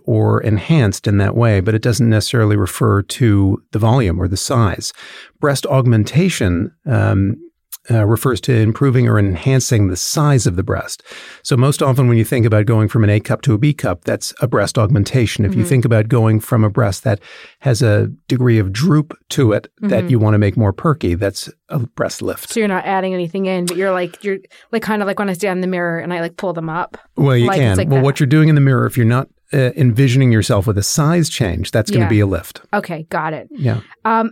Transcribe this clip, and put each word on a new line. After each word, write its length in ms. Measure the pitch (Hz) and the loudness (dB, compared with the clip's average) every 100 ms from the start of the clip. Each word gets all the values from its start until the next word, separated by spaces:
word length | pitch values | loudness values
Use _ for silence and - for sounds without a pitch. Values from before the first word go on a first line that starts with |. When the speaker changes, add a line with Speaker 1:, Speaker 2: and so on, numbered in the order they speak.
Speaker 1:
or 380 | - 113 107 110 | -2 0 2 0
enhanced 680 | 113 104 - 165 107 - - | 0 -2 2 2 2 0 0
in 120 | 101 | 0
that 160 | 98 107 | 2 2
way, 220 | 117 101 | 2 2
but 140 | 92 110 | 2 0
it 80 | |
doesn't 260 | 123 117 117 | 0 2 2
necessarily 480 | 110 - 117 107 104 | 2 0 0 2 2
refer 460 | 98 - 110 101 | -2 0 2 2
to 580 | 104 - 117 101 95 - - | 0 0 2 4 2 0 -4
the 60 | 110 | -2
volume 400 | 110 135 120 90 | 2 2 2 0
or 80 | 90 | -2
the 80 | 92 | -4
size. 580 | - 131 110 - - - - - - _ | -2 0 0 -2 -10 -14 -20 -20 -20 _
Breast 260 | 147 135 - | -2 -2 0
augmentation, 1040 | 135 123 113 104 143 185 - 104 87 104 - 156 | 0 2 2 2 0 0 0 0 0 -4 -8 -4
um, 480 | 110 104 98 98 113 - _ _ - - | 0 2 0 0 -4 -12 _ _ -20 -2
uh, 140 | 117 104 | 0 2
refers 360 | 113 135 117 | 0 0 -2
to 120 | - | 0
improving 540 | 117 110 110 139 127 117 | 2 2 2 0 2 2
or 120 | 107 | 2
enhancing 680 | 101 87 135 131 - 117 95 | 0 0 0 0 2 2 2
the 80 | 90 | 0
size 520 | - 165 147 135 98 | -4 -2 2 2 0
of 80 | 90 | -2
the 80 | |
breast. 400 | 101 98 - - - - - - | -2 -4 -6 -14 -18 -20 -20 -18
So 120 | - 123 | -4 0
most 240 | 139 - | 2 2
often 240 | 143 127 123 | 0 2 4
when 100 | 117 | 2
you 80 | 107 | 2
think 200 | 131 110 | 2 2
about 200 | 107 107 | 2 2
going 220 | 110 107 | 2 2
from 160 | 117 | 2
an 60 | 104 | 2
A 100 | 107 | 2
cup 220 | - 123 | 0 -4
to 100 | - | -2
a 40 | 107 | 0
B 160 | 147 | 0
cup, 320 | 139 113 87 - | 0 -4 -4 -4
that's 280 | 117 - - | -6 -6 -6
a 60 | 117 | -2
breast 300 | 123 95 - | 0 0 0
augmentation. 680 | 104 104 - 131 110 - 101 | 2 2 2 0 0 0 -2
If 80 | |
you 80 | 185 | 0
Speaker 2:
Mm-hmm. 80 | - | 0
Speaker 1:
think 160 | 131 117 | 0 2
about 220 | 110 110 | 0 2
going 320 | 123 110 107 | 2 2 0
from 240 | - 117 | 0 0
a 60 | 107 | 0
breast 340 | 104 107 92 | 0 -2 -2
that 160 | - 104 - - - _ | -4 -4 -6 -20 -20 _
has 220 | 135 107 | -2 0
a 260 | 117 104 107 - - | 2 2 0 -6 -6
degree 300 | 127 123 113 | 0 2 2
of 120 | 95 | 0
droop 400 | 101 175 151 147 - _ | -2 2 2 0 -10 _
to 220 | - 120 | 0 2
it 160 | 101 - _ | 0 -4 _
that 200 | 208 - | -2 -2
Speaker 2:
Mm-hmm. 60 | 175 | 0
Speaker 1:
you 100 | 120 | 2
wanna 180 | 107 107 | 2 2
make 180 | 104 107 | 2 2
more 160 | 104 | 0
perky, 420 | - 170 139 95 87 | 0 -2 -2 -2 -2
that's 340 | 101 - - - _ | -2 -6 -12 -18 _
a 100 | 151 | -6
breast 420 | 117 - 107 - | -6 -6 -6 -6
lift. 280 | - - - | -8 -8 -8
Speaker 2:
So 80 | 233 | -4
you're 80 | 208 | -2
not 160 | 185 180 | -4 -4
adding 280 | 190 190 | -4 -4
anything 320 | 185 170 196 190 | -4 -6 -4 -4
in, 200 | 185 175 | -4 -4
but 120 | 175 | -4
you're 140 | 196 | -2
like, 320 | 185 180 - | -2 -6 -8
you're 140 | 202 196 - - _ | -8 -8 -10 -20 _
like, 100 | 233 | -6
kind 180 | 214 214 | -4 -4
of 60 | 202 | -4
like 120 | 196 | -4
when 100 | 202 | -4
I 40 | |
stand 240 | 175 208 185 | -4 -4 -4
in 40 | |
the 60 | 180 | -4
mirror 320 | 180 175 165 | -4 -4 -4
and 140 | 170 | -6
I, 80 | 175 | -6
like, 160 | 165 175 | -8 -8
pull 160 | 190 | -8
them 160 | 165 160 | -6 -8
up. 280 | 165 - - _ - | -8 -8 -12 _ -2
Speaker 1:
Well, 220 | 139 123 | 0 2
you 100 | 120 | 2
Speaker 2:
Like, 100 | 190 | 2
it's 60 | |
Speaker 1:
can. 140 | 123 92 | 0 0
Speaker 2:
like 100 | 147 | 0
Speaker 1:
Well, 80 | 135 | 0
Speaker 2:
that. 60 | |
Speaker 1:
what 160 | 139 143 | 0 0
you're 80 | 139 | 0
doing 220 | 156 156 | 4 4
in 60 | 151 | 4
the 60 | |
mirror, 240 | 139 123 117 | 4 2 0
if 120 | 120 | 0
you're 80 | 110 | 0
not, 220 | 123 - _ _ | 0 -4 _ _
uh, 160 | 147 123 - | -2 -2 2
envisioning 540 | 127 110 139 127 127 | 2 4 2 4 4
yourself 340 | 110 - 107 110 | 2 2 0 0
with 100 | 98 | -2
a 60 | |
size 460 | - - 151 175 160 | -2 0 0 0 -2
change, 400 | - 104 85 - | -2 -4 -4 -2
that's 180 | 117 107 | -2 0
gonna 140 | 160 107 | 0 2
Speaker 2:
Yeah. 40 | |
Speaker 1:
be 100 | 107 | 2
a 60 | 101 | 2
lift. 360 | 85 - - - | -2 -6 -18 -8
Speaker 2:
Okay, 320 | 208 - 165 160 | -6 -6 -12 -8
got 220 | 175 156 | -6 -6
it. 140 | 147 - | -8 -12
Speaker 1:
Yeah. 300 | 285 127 110 - - | -4 -2 -2 -8 -8
Speaker 2:
Um, 280 | 220 226 226 | -2 -2 -2